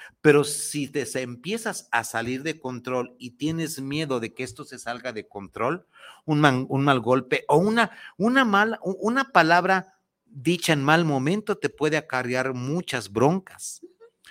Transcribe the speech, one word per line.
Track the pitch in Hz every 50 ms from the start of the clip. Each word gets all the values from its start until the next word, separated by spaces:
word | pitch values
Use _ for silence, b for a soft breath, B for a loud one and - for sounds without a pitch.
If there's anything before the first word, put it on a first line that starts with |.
| B B B _
Pero | - 151 139 147 139
si | 143 - - - - - 151 143 123
te | - 147 123
se | - - 135 131
empiezas | 123 123 123 123 170 214 226 - 220 180 - - _ -
a | 117 113
salir | - - 117 113 120 127 131 143
de | 165 156 160
control | - 127 127 120 120 127 127 123 123 123 - _
y | 131 123 -
tienes | _ 143 156 165 165 160 143 - 135
miedo | 135 135 143 151 160 143 131 120
de | 113 110 -
que | - 131
esto | 123 - - 143
se | - 135 120
salga | - 117 120 120 120 127 113
de | 107 98 -
control, | - 101 98 87 - 101 110 131 165 180 - B B B B B B B B
un | - 151 147
man-, | 151 147 131 127 131 -
un | 139 135 139
mal | 147 135 127
golpe | 110 120 127 131 123 - 151 131 - -
o | 143
una, | 151 185 208 220 233 226 B B B B B B -
una | 185 233 254 269 262
mala, | 220 202 196 208 226 226 - -
u-, | 175 190 -
una | 190 214 240 269 269 262 -
palabra | 180 165 160 170 175 175 185 190 190 180 - _ _ _ _ _ _ _
dicha | _ - 139 123 156 180 170 - - 160
en | 143 135
mal | 143 156 165 175
momento | 156 143 131 127 147 190 214 208 - 202
te | - - 143
puede | - - 147 151 151
acarrear | 151 143 - - 127 123 123 123 127 127 131 131
muchas | 123 123 135 151 180 180 - - 123 107 98 101
broncas. | 110 120 147 180 190 185 - - - - - - - - 370 _ _ 453 466 _ _ B B